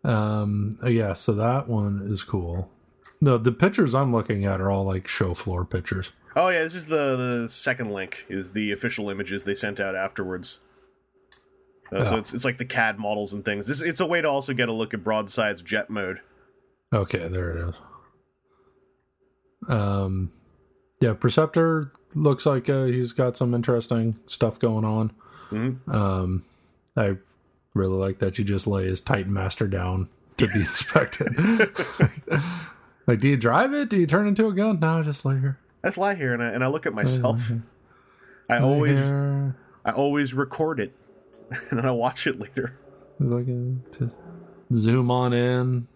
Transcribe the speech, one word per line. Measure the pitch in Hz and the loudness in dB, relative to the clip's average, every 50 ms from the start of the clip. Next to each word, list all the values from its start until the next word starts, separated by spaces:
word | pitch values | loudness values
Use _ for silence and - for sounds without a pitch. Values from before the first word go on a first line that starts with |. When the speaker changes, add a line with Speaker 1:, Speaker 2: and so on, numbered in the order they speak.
| - | 0
Speaker 1:
Um, | 131 117 107 107 107 107 107 104 101 101 104 101 107 113 - - | 2 2 2 2 2 0 0 0 0 0 0 -2 -2 -4 -2 0
yeah, | 127 117 113 110 98 90 | 2 2 2 2 0 -2
so | - - - 107 | -2 -2 0 0
that | 101 110 117 127 139 139 - | 2 2 2 2 0 -2 0
one | 117 107 104 101 101 101 98 101 | -2 0 0 0 -2 -2 -2 -4
is | 104 95 | -4 -4
cool. | - - - 98 90 85 85 90 92 - _ _ _ _ _ _ _ - _ _ | -4 -4 -4 -4 -4 -4 -4 -6 -6 -8 _ _ _ _ _ _ _ -20 _ _
The, | 156 143 127 117 | 4 4 4 4
the | 110 123 | 4 2
pictures | 117 - 170 196 196 - 185 131 113 | 2 4 2 2 4 2 2 2 2
I'm | 135 139 131 | 2 2 2
looking | 117 113 101 - 113 101 98 | 2 0 0 0 -2 0 0
at | 101 98 92 | 0 0 0
are | 95 98 | 0 0
all, | 98 98 98 | 0 0 0
like, | 95 95 92 - - | 0 -2 -4 -4 -6
show | - - 104 90 87 | -4 -2 -2 -2 -2
floor | - - 98 90 87 90 | -4 -4 -4 -4 -4 -4
pictures. | - - 92 - - - 92 92 - _ _ _ - - | -4 -4 -6 -4 -4 -6 -6 -6 -10 _ _ _ -4 0
Speaker 2:
Oh, | 156 175 185 | 2 2 2
yeah, | 185 165 | 2 0
this | 160 165 165 | 0 -2 -4
is | 180 160 | -8 -4
the, | 151 160 156 143 139 131 | -2 0 0 2 0 0
the | 127 127 123 123 120 117 113 | 0 -2 -2 -2 -2 -2 -4
second | - - - 135 123 123 120 107 | -6 -4 -2 -2 -2 -2 -4 -4
link, | 101 98 95 90 - - - - | -4 -6 -6 -8 -10 -18 -12 -8
is | 95 98 92 90 | -8 -8 -8 -4
the | 98 110 107 104 | -4 -2 -2 -2
official | 101 98 - 117 - - 104 104 | -2 -2 -4 -6 -4 -4 -6 -6
images | 98 95 98 90 98 98 - | -4 -6 -6 -6 -6 -6 -4
they | 101 101 | -4 -4
sent | - - 104 101 104 | -4 -4 -6 -4 -4
out | 98 98 95 | -4 -4 -2
afterwards. | 92 95 95 - - 98 92 92 90 98 - - - _ _ _ _ _ _ _ _ _ _ _ _ _ _ - - _ _ _ _ _ _ _ _ _ - | -4 -4 -4 -4 -6 -6 -6 -6 -8 -8 -10 -10 -10 _ _ _ _ _ _ _ _ _ _ _ _ _ _ -20 -20 _ _ _ _ _ _ _ _ _ -8
Uh, | 92 101 113 | -4 -2 0
so | 107 113 | 0 0
Speaker 1:
Oh. | 113 | -2
Speaker 2:
it's, | 104 - - | -4 -6 -8
it's | 127 120 | -4 -4
like | 131 120 131 | -4 -4 -4
the | 123 | -8
cad | 127 - 127 113 110 104 101 | -4 -2 0 0 0 -2 -4
models | 107 104 107 104 104 98 | -4 -4 -4 -4 -4 -6
and | 98 101 98 | -8 -6 -4
things. | 113 104 101 101 107 | -4 -4 -4 -4 -4
This, | 147 135 | -4 -2
it's | 160 170 160 - | -2 -4 -2 -2
a | 185 | 0
way | 160 175 170 | 0 0 0
to | 151 151 | 2 0
also | 139 139 135 143 | 0 0 -2 -4
get | 131 117 123 113 | -2 -2 0 0
a | |
look | 113 110 113 107 | 0 -4 -4 -4
at | - 107 | -6 -6
Broadside's | 85 107 110 107 104 101 - 123 110 104 101 87 | -2 0 0 0 -2 -2 -2 0 0 0 -2 -4
jet | 87 - 107 107 101 - | -6 -4 -2 -2 -2 -4
mode. | 107 104 98 92 98 - - _ _ _ _ _ _ _ _ _ _ _ _ _ | -6 -4 -4 -4 -6 -8 -12 _ _ _ _ _ _ _ _ _ _ _ _ _
Speaker 1:
Okay, | - 107 95 - - - 85 85 | 0 0 0 0 -4 -6 -4 -4
there | 90 92 90 85 80 | -4 -4 -4 -4 -4
it | 82 85 87 | -4 -6 -6
is. | 85 - - - - - _ _ _ _ _ _ _ _ _ _ _ _ _ _ _ _ _ _ _ _ _ _ _ _ _ _ _ _ _ _ _ _ - - | -8 -10 -16 -20 -20 -20 _ _ _ _ _ _ _ _ _ _ _ _ _ _ _ _ _ _ _ _ _ _ _ _ _ _ _ _ _ _ _ _ -4 -2
Um, | 127 110 101 101 98 98 98 95 95 95 92 87 - _ _ _ _ _ _ _ _ _ _ _ _ _ | 0 0 0 0 0 0 0 -2 -2 -2 -4 -4 -6 _ _ _ _ _ _ _ _ _ _ _ _ _
yeah, | 131 117 107 | 0 0 2
Perceptor | - - 123 - - 156 151 - 170 165 165 160 156 147 135 - - _ _ - | 2 0 2 4 4 2 4 4 4 4 4 2 0 -2 -6 -12 -20 _ _ -4
looks | 156 151 147 139 131 - | 2 4 4 4 4 2
like, | 151 139 127 120 - | 2 2 2 2 0
uh, | 139 135 131 | 0 2 2
he's | 127 123 127 123 117 | 2 2 0 -2 -2
got | - - 131 123 123 | 0 0 0 0 2
some | - 131 123 120 | 0 0 2 2
interesting | 120 117 - 123 117 113 - 123 113 113 113 107 - _ | 2 2 2 2 2 2 0 0 2 2 0 -2 -4 _
stuff | - - - 127 113 110 - | -12 -2 0 0 0 0 0
going | - 117 110 110 110 | 0 0 2 2 0
on. | 110 107 110 110 110 - _ - - - - - - | 0 0 0 0 -2 -4 _ -20 -20 -20 -20 -12 -8
Speaker 2:
Mm-hmm. | 104 107 117 131 131 127 - - | -4 -2 -2 -2 -4 -6 -6 -2
Speaker 1:
Um, | 139 107 101 98 95 92 92 92 95 92 - _ _ _ _ _ _ _ _ _ _ | 0 0 2 2 0 0 0 0 -2 -2 -4 _ _ _ _ _ _ _ _ _ _
I | - 110 98 95 95 _ _ _ _ _ _ _ _ _ _ _ | 0 0 0 0 -4 _ _ _ _ _ _ _ _ _ _ _
really | 98 95 95 95 | 0 0 2 0
like | 95 95 98 95 - | 0 0 -2 -2 -2
that | 127 95 90 - | -2 -2 0 -2
you | 104 | -2
just | 98 101 95 - | 0 0 -2 0
lay | 110 101 95 95 | 0 0 0 0
his | 92 92 - | -2 -4 -4
Titan | - - 104 101 95 95 | -2 0 0 0 0 -2
Master | 98 98 95 92 - - 113 | -2 -2 -2 -4 -2 -2 -2
down | 98 95 90 90 90 92 95 92 - _ _ _ _ - | -2 0 -2 -2 -2 -2 -2 -4 -6 _ _ _ _ 0
to | - 123 101 | 0 0 2
be | - | 2
<laughs> | 107 | 0
inspected. | 87 - - - - - - 127 - - - - - - 117 135 | 0 0 0 -2 -2 2 2 2 2 2 -2 -4 -2 -2 0 2
<laughs> | 170 208 226 220 220 - - - 165 - - - 165 - - 156 - - 160 143 147 175 175 170 160 - - - - - _ _ _ - | 4 4 4 4 2 0 0 -6 -6 -6 2 2 2 2 2 -4 -6 -2 -2 -2 -2 -2 -6 -10 -12 -14 -18 -20 -20 -20 _ _ _ 2
Like, | 120 101 | 2 4
do | 120 139 | 4 4
you | 143 | 4
drive | 127 113 120 120 165 240 269 | 4 4 4 6 6 4 4
it? | 285 294 285 233 | 2 0 0 2
Do | 226 190 | 2 2
you | 170 147 | 4 4
turn | 151 190 208 | 4 4 4
into | 208 202 202 220 220 | 4 4 4 4 2
a | |
gun? | 190 185 208 220 208 160 | 4 2 2 2 2 2
No, | 160 160 165 165 156 | 2 2 2 2 0
just | 147 143 - - | -2 -4 -2 0
lay | 135 135 131 | 0 0 2
here. | 131 135 135 - _ _ _ _ - | 0 0 -2 -4 _ _ _ _ -4
Speaker 2:
Let's | 180 196 | -4 -2
lie | 180 190 202 202 | 0 0 0 0
here, | 180 143 127 120 | 0 0 0 0
and | 120 | 0
I, | 120 117 | 0 -2
and | 104 123 127 | 0 0 0
I | |
look | 131 143 156 - | 0 0 0 -2
at | 151 | -4
Speaker 1:
Lay | 127 107 - | -2 0 0
Speaker 2:
myself. | 131 127 127 123 127 113 117 120 | 2 2 2 2 2 2 0 -2
Speaker 1:
here. | 113 117 117 113 - _ _ _ _ _ _ _ _ _ _ - - - - _ - | -2 -4 -4 -6 -10 _ _ _ _ _ _ _ _ _ _ -20 -20 -20 -20 _ 0
Speaker 2:
I | 120 | 2
Speaker 1:
Lay | 120 120 | 4 4
Speaker 2:
always, | 135 143 147 151 147 139 135 | 4 4 4 4 4 4 4
Speaker 1:
here. | 139 139 139 139 139 139 139 139 139 135 131 - - - - _ _ | 2 2 0 0 0 0 0 0 -2 -2 -4 -6 -14 -20 -20 _ _
Speaker 2:
I | - | -4
always | - 131 139 143 143 147 143 127 123 | 0 0 0 2 2 0 0 0 0
record | 131 143 131 - - 160 160 160 127 | -2 -4 -4 -2 -2 -2 -2 0 -2
it, | 101 - - _ _ - - - _ _ | -4 -6 -8 _ _ -20 -20 -20 _ _
<laughs> | - - - - 123 - - - | -20 -20 -16 -12 -12 -12 -6 -4
and | 139 120 | -4 -2
then | 120 | 0
I | 131 | 0
watch | 127 117 117 127 123 - - | 0 0 0 -2 -2 -2 -2
it | 151 - - | -2 -2 -4
later. | 104 - - 135 127 127 - - - - - - - - - - | -8 -8 -6 -6 -6 -6 -10 -14 -20 -20 -20 -20 -20 -20 -4 -2
Speaker 1:
Look | 139 127 120 123 | -2 0 0 -2
at | 123 127 123 | -2 -4 -4
it, | 120 123 127 131 127 127 - - | -4 -4 -4 -6 -6 -8 -14 -8
just | - 123 120 - - - - - - - - - - - _ 120 | -6 -6 -6 -6 -12 -20 -20 -20 -20 -20 -20 -20 -20 -4 _ 0
zoom | 113 107 113 120 127 123 120 | 2 4 4 4 4 4 2
on | 123 123 127 123 | 2 2 2 2
in. | 120 120 123 123 127 127 123 127 127 123 120 - _ | 2 2 2 2 2 0 0 0 -2 -2 -4 -8 _